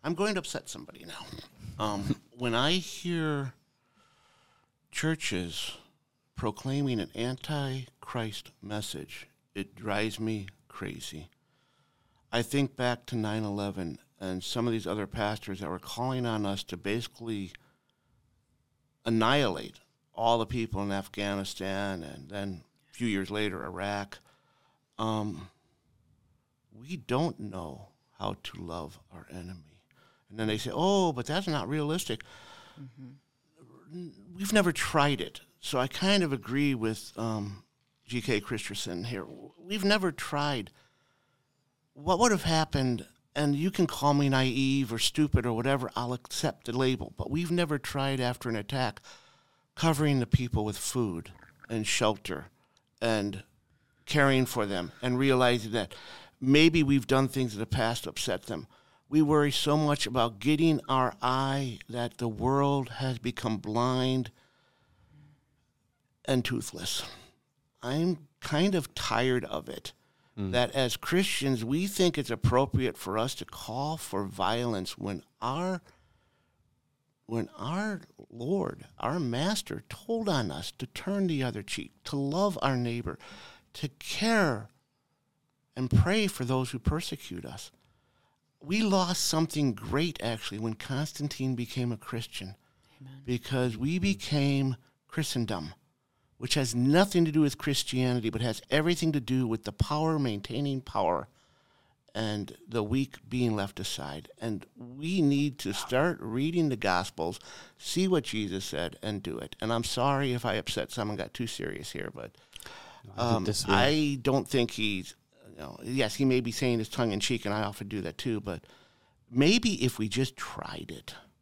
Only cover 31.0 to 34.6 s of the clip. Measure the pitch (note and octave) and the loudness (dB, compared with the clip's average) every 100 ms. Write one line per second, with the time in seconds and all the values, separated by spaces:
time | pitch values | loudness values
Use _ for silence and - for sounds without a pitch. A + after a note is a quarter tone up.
31 | F3+ B2+ A#2 D#3+ F#3+ D3+ G2 D3+ D3 E3+ | 2 0 -2 -4 -2 -2 -2 -2 -2 -2
32 | - G#2+ - - - - - - C3+ A#2+ | -4 -6 -8 -20 -20 -20 -20 -20 -20 -18
33 | B2+ C#3 _ _ _ _ B2+ - - E3+ | -20 -20 _ _ _ _ -20 -20 -16 -14
34 | F3 - - F3 G3 G#3+ | -14 -16 -20 -8 4 6